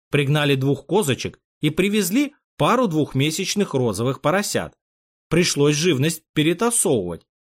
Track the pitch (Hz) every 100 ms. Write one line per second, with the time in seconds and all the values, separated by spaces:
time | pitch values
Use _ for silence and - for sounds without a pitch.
0 | _ 143 135 151 147 135 135 139 - 185
1 | 131 113 92 - _ - 151 151 196 214
2 | 175 233 285 _ _ - 151 240 240 156
3 | 135 131 147 151 180 202 190 135 123 95
4 | 123 131 143 185 208 107 82 _ _ _
5 | _ _ - 160 175 139 147 147 180 131
6 | 151 - _ - 151 170 233 233 196 123
7 | 90 82 _ _ _